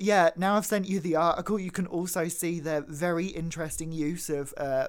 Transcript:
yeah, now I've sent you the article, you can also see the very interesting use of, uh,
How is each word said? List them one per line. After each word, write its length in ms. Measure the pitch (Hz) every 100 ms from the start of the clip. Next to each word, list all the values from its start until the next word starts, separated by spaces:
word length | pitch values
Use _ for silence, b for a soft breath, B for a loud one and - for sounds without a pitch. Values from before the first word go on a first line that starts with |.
yeah, 300 | 196 208 165 175
now 200 | 190 208
I've 100 | 214
sent 220 | 214 190
you 100 | 190
the 160 | 170
article, 440 | 160 170 160 175 214
you 100 | 185
can 160 | 185 180
also 400 | 170 180 185 165
see 320 | - 175 170
the 260 | 151 151 143
very 380 | 151 175 170 185
interesting 680 | - 165 165 156 - 160
use 360 | 160 151 175 -
of, 220 | 147 139 -
uh, 320 | 139 135